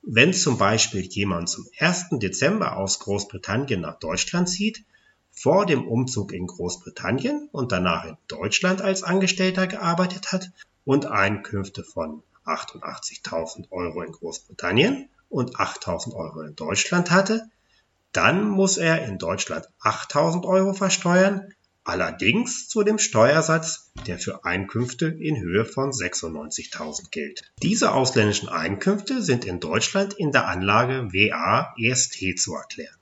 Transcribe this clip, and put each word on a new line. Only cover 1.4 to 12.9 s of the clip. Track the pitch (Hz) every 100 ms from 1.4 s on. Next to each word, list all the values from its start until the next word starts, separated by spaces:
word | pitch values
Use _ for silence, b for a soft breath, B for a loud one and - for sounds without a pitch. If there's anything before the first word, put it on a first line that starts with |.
| 85
zum | - - -
ersten | 156 180 - 139
Dezember | 101 - 139 214 180 -
aus | 95 -
Großbritannien | - 101 - - - 98 139 104
nach | 82 -
Deutschland | 80 90 - 175 180
zieht, | 180 208 226 b b b b b
vor | - - 175
dem | 196 143 -
Umzug | 117 127 113 95
in | 95 90
Großbritannien | - 87 - - - 90 120 175 294 294
und | - 123
danach | 92 90 82 -
in | - _
Deutschland | - 95 - 180 190
als | 196 190
Angestellter | 165 185 190 185 185 185 185
gearbeitet | 208 170 170 180 185 -
hat | 185 - B B _
und | - 139 143
Einkünfte | 107 98 104 - 101 95 -
von | - - 80 78 _ _
achtundachtzigtausend | - 80 - - -